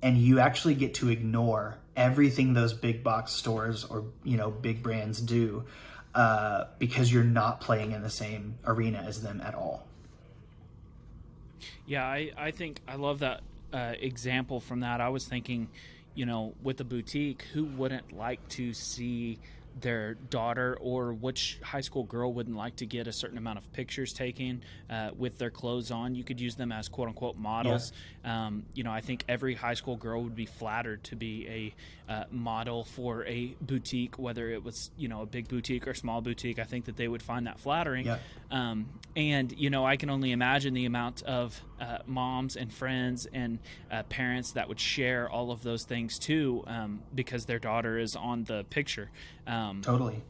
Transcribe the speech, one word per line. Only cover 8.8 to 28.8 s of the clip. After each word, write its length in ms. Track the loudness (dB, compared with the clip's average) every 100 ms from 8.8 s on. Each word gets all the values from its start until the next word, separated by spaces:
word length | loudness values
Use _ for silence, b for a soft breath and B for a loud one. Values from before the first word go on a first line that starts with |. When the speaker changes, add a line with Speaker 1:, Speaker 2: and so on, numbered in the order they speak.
| 4 0 -4
Speaker 1:
as 160 | -6
them 180 | -6 -6
at 140 | -6
all. 320 | -4 -4 -4 -10 -20 -20 -20 -20 -20 -20 -20 -20 -18 -18 -20 -18 -18 -18 -18 -18 -16 B B -4
Speaker 2:
Yeah, 180 | -2
I, 280 | 0 0 -2 -4
I 140 | -4
think 320 | -4 -6 -8 -8
I 100 | -2
love 240 | 0 2
that, 200 | 0 -2 -8 -14 -6
uh, 220 | -4 -2 -2
example 600 | -4 -4 -2 0 0 -4
from 200 | -4 -4
that. 200 | -2 0
I 80 | 0
was 180 | 0 -2
thinking, 440 | -6 -2 -4 -4 B B B B
you 120 | -4 -2
know, 280 | -2 -4 -4
with 160 | -4 -4
a 20 |
boutique, 580 | -4 -4 -2 -2 -2 -2 -6
who 100 | -2
wouldn't 500 | -2 0 -2 -2 -8
like 320 | -6 -4 -6 -8
to 240 | -4 -4
see 640 | -4 -6 -4 -4 -2 -4 -6 B B B -6
their 360 | -2 -2 -2
daughter, 640 | -6 -4 0 0 2 0 0
or 320 | -2 0 0
which 460 | -2 -4 -2 -2 -4
high 200 | -6 -6
school 220 | -2 -2
girl 280 | -2 0 0
wouldn't 240 | 0 -4 -4
like 200 | -6 -6
to 100 | -6
get 200 | -4 -4
a 60 |
certain 240 | -4 -6 -6
amount 220 | -6 -6
of 120 | -8
pictures 400 | -8 -6 -4 -4
taken, 480 | -2 -4 -2 -4 -4 B B B
uh, 220 | -4 -4 -2
with 180 | -4 -2
their 140 | -4
clothes 400 | -2 -2 -2 -2
on? 240 | -4 -2
You 100 | -4
could 160 | -4 -4
use 160 | -4 -2
them 160 | -4
as 160 | -4 -6
quote 200 | -4 -4
unquote 280 | -2 -6 -4
models. 560 | -2 0 4 2 0 B B B
Speaker 1:
Yeah. 220 | -4 -2 -2
Speaker 2:
Um, 180 | -4 -6
you 120 | -6